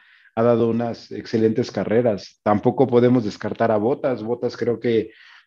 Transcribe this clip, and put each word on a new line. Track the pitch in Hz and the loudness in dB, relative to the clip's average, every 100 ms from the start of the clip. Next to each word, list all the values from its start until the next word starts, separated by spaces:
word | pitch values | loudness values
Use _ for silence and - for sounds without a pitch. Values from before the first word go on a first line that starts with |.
| _ _ _ - | _ _ _ 0
ha | |
dado | 117 117 117 | 2 2 2
unas | 113 117 107 - | 0 -4 -8 -14
excelentes | 107 - 113 110 113 113 | -16 -6 0 2 0 -2
carreras. | - 95 110 120 - - _ | -4 0 2 2 -2 -8 _
Tampoco | - 104 127 113 123 | 0 2 2 2 4
podemos | 120 123 127 104 | 4 4 4 0
descartar | 92 107 98 113 | -6 -8 -2 0
a | 107 | 2
Bottas. | 107 147 151 120 | 0 -2 -4 -4
Bottas | 107 120 123 - | -6 -4 -6 -4
creo | 117 113 | -4 -2
que | 120 113 110 - - - | 0 0 -2 -10 -20 -20